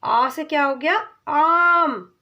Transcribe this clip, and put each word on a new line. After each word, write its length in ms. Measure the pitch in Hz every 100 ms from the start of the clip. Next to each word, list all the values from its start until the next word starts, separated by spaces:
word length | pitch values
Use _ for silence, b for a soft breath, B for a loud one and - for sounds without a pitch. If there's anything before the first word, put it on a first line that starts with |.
आ 240 | - 226 262
से 160 | 262
क्या 200 | 302 294
हो 100 | 277
गया? 220 | 269 294 403 - - -
आम। 800 | 294 311 339 349 339 330 233 180 _